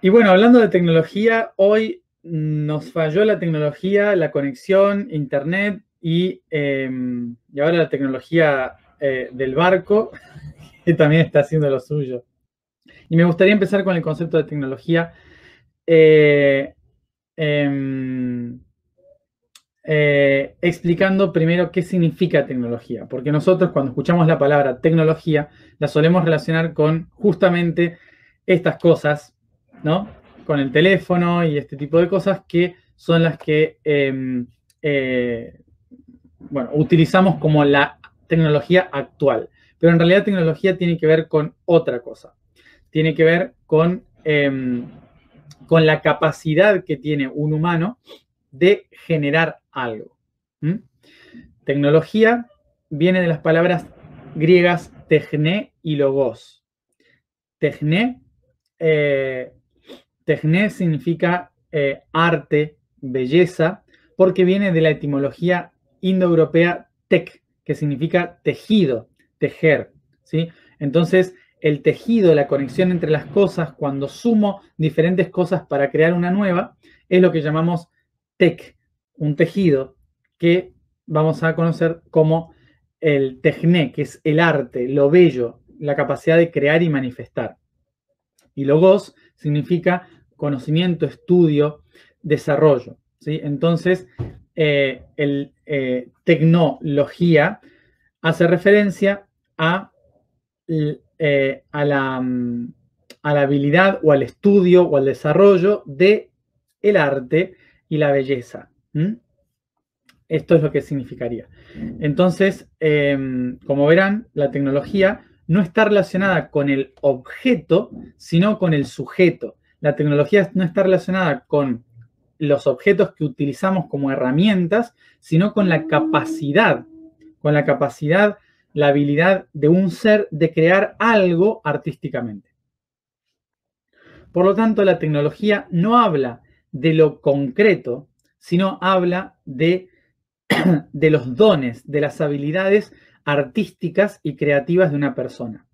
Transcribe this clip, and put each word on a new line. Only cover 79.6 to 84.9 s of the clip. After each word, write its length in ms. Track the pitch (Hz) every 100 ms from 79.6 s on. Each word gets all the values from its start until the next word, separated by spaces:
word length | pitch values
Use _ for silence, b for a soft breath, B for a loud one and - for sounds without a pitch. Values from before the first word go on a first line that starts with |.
| 185 135 135 _ _ _ _ _
que 340 | 170 175 175 _ _ _ -
vamos 360 | 151 160 151
a 120 | 165
conocer 480 | 160 165 160 165 165 _
como 420 | 160 156 160 165 b b b b _
el 400 | 160 143 135 127
techné, 520 | 160 - 165 175 139
que 100 | -
es 180 | 143 -
el 160 | 160 151
arte, 480 | 170 139 123 131
lo 220 | 123